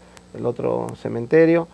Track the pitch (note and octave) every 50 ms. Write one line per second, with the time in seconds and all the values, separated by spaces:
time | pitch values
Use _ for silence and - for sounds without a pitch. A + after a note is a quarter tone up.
0 | - - - - _ - - G#2+ A#2 A#2+ A#2+ - B2+ A#2+ A#2 A#2+ A#2+ A#2 A#2 -
1 | - A2+ A2+ A#2 A#2+ A#2 D#3 D#3+ E3 E3 E3 E3+ E3+ -